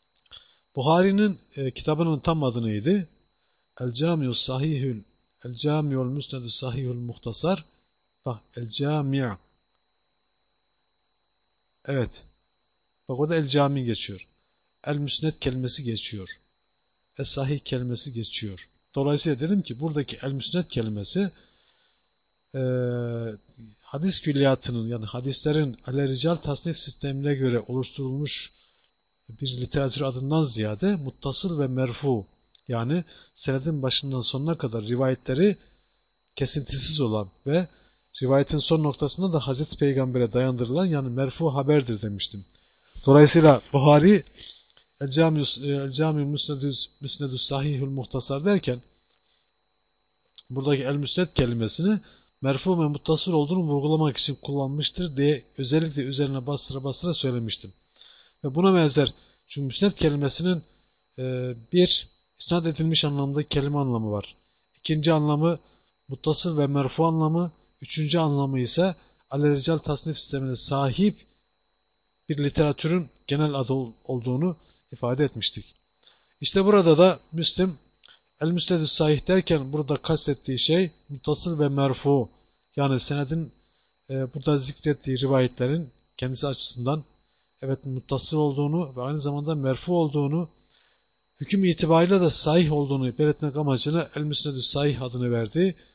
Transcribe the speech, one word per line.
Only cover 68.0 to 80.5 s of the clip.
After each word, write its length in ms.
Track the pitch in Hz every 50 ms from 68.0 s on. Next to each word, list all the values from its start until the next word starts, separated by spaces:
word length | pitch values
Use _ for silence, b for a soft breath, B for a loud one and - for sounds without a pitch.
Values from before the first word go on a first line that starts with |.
| 151 143 165
anlamı 420 | 170 160 147 143 139 139 135 135 127
ise 360 | 123 113 - 165 185 190 165 b b b b b b -
alel 260 | 139 143 147 147 143
rical 220 | 139 120 165 165
tasnif 420 | 151 - 151 143 - - 160 151 -
sistemine 360 | - - 139 135 135 131 123
sahip 600 | - - - 139 139 139 131 117 170 202 208 - - _ _ _ _ _ _ _ _ _ _ _ _ _ _ _ _ _ _ _ _ _ -
bir 80 | 147
literatürün 720 | 143 143 139 - 165 151 147 139 - - 156 175 180 151 - _ _ _
genel 260 | - 139 147 151 151 139
adı 200 | 135 123 117 131
ol-, 200 | 135 123 117 110 _ _
olduğunu 520 | - 131 123 110 127 127 139 170 185 160 b b b b b b _
ifade 340 | - - 127 120 127 135 147
etmiştik. 400 | - - 110 - - - 104 - - _ _ _ _ _ b b b b b b b b _
İşte 240 | 147 - - 196 190
burada 320 | 208 208 202 170 165 151
da 220 | 156 185 185 151 - - _
Müslim 460 | 160 170 156 - - 180 190 190 147 - _ _ _ _ b b b b b _ _ -
El 60 | 151
Müsnedüs 440 | 165 175 170 - - 180 165 156 -
Sahih 360 | - - 156 151 151 135 -
derken 460 | - 185 190 - - 165 143 131 135 147
burada 240 | 151 139 135 143
kastettiği 640 | - - - 160 151 - 151 135 - - 135